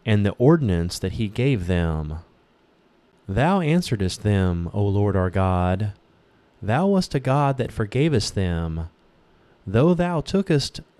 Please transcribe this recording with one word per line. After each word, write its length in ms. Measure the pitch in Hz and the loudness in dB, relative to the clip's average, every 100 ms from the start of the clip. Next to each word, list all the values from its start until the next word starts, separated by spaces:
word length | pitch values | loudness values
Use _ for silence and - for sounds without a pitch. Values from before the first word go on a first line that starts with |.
| - | 0
and 180 | 104 | 0
the 120 | 101 - | 0 2
ordinance 640 | 123 165 123 87 85 - | 4 4 2 0 -2 -4
that 140 | 95 | -6
he 120 | - 107 | -4 -6
gave 400 | 101 131 123 87 | -2 0 0 0
them. 540 | 90 82 78 76 80 - _ _ _ _ _ _ _ _ _ - | 0 0 -2 -6 -10 -14 _ _ _ _ _ _ _ _ _ -6
Thou 320 | 98 151 196 | 0 2 2
answeredest 600 | 156 170 - 107 92 - | 2 0 0 -2 -2 -2
them, 480 | 107 101 92 87 85 | 2 2 2 0 -4
O 120 | 101 | -2
Lord 320 | 101 98 104 95 | 0 2 2 2
our 140 | 92 | 0
God. 640 | 95 95 90 90 95 104 - _ _ _ _ _ _ | 0 0 2 0 0 -2 -6 _ _ _ _ _ _
Thou 240 | 98 123 196 | -4 0 2
wast 280 | 196 180 147 | 2 0 -2
a 40 | |
God 380 | 131 139 143 131 | 0 2 2 0
that 140 | 120 | -4
forgavest 640 | - 107 127 160 131 - - | -4 -4 0 2 2 0 -2
them, 520 | 92 85 82 80 82 - _ _ _ _ _ _ - | -2 -2 -2 -4 -8 -12 _ _ _ _ _ _ -2
though 280 | 104 160 | 2 2
thou 260 | 175 175 170 | 2 0 -4
tookest 600 | - 190 202 151 - - - _ | -2 -4 0 0 0 -10 -20 _